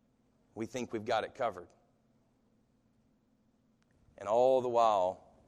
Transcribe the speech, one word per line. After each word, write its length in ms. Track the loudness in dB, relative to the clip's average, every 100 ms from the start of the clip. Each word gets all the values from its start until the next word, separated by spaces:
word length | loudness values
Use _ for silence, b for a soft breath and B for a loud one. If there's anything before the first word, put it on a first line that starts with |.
| _ _ _ _ _ -12
We 100 | -10
think 280 | -8 -8
we've 120 | -8 -4
got 180 | -4
it 120 | -4 -6
covered. 320 | -6 -6 -14 _ _ _ _ _ _ _ _ _ _ _ _ _ _ _ _ _ _ _ _ _ _ _ _ -12
And 120 | -2
all 320 | 2 4 4
the 80 | 2
while, 540 | 2 4 4 0 -4 -14 _